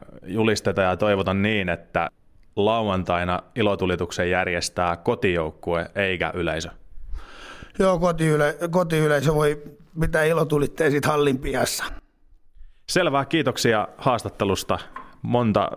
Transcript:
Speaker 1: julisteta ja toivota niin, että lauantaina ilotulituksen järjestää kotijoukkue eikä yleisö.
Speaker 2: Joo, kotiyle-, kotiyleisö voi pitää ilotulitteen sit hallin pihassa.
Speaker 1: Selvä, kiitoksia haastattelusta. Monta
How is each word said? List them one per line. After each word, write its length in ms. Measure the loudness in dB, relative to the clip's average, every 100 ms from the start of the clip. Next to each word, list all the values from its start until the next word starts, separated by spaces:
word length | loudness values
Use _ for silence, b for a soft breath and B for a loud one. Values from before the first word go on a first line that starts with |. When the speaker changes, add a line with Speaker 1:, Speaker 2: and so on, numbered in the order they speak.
| -10 -20 -8
Speaker 1:
julisteta 560 | 0 2 2 0 2
ja 160 | 2 2
toivota 360 | 2 2 2
niin, 360 | 0 0 0 -2
että 400 | -4 -4 -4 -4 _ _ -20 -14 0
lauantaina 880 | 2 2 0 -2 0 -2 0 -4 -4 -2
ilotulituksen 720 | 0 2 0 -2 -4 -2 0
järjestää 680 | 0 0 -2 -4 -2 -2 -2
kotijoukkue 960 | -2 0 0 0 -2 -6 -4 -4 -4 -2
eikä 360 | -2 0 -2
yleisö. 360 | -2 -2 -4 -6 -14 -16 -14 -10 B B B B B B 0
Speaker 2:
Joo, 200 | 2 4
kotiyle-, 580 | 2 2 2 4 2 0 -2
kotiyleisö 680 | 0 2 2 2 2 2 4
voi 280 | 2 0 -8 -20 -16 -2
pitää 240 | 0 2
ilotulitteen 680 | 2 2 2 2 0 0 2
sit 140 | 2 2
hallin 340 | 2 2 0
pihassa. 440 | -2 -2 -2 -2 -8 -10 _ _ _ -20 -20 -20 -20 -20 -4
Speaker 1:
Selvä, 360 | 0 2 0 0
kiitoksia 600 | 0 0 0 2 2 0 -4
haastattelusta. 840 | -2 0 -4 -4 0 0 -2 -4 -4 B B B
Monta 500 | -2 0 2 2 0